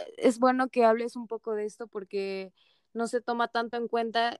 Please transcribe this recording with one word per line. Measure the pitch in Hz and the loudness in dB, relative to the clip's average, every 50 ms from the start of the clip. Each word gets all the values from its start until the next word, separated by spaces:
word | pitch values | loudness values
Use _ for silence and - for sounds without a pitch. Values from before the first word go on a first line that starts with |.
| - - - | -14 -12 -2
es | - - 262 220 233 | 2 4 4 4 6
bueno | 247 254 254 254 262 247 | 4 4 4 4 0 0
que | - 247 233 | 4 6 6
hables | 220 220 233 233 240 - | 6 6 4 0 -4 -8
un | 247 233 | -10 -10
poco | - 233 214 - 226 214 | -8 -10 -8 -6 -6 -4
de | 208 208 | -4 -4
esto | 214 - - 233 | -6 -8 -12 -14
porque | 208 - 208 196 - 208 196 196 196 190 190 190 185 _ _ _ _ _ _ _ _ - | -12 -12 -12 -10 -6 -6 -4 -4 -4 -6 -8 -8 -10 _ _ _ _ _ _ _ _ -6
no | 226 233 | -4 -4
se | 220 247 240 | -2 -2 -4
toma | - 240 240 233 233 233 | -2 -2 -2 -2 -2 -2
tanto | - 233 240 226 240 | -2 -4 -4 -4 -4
en | 240 233 220 | -6 -4 -2
cuenta | - 233 233 226 208 233 233 240 233 | -2 -2 -2 0 0 0 0 0 -2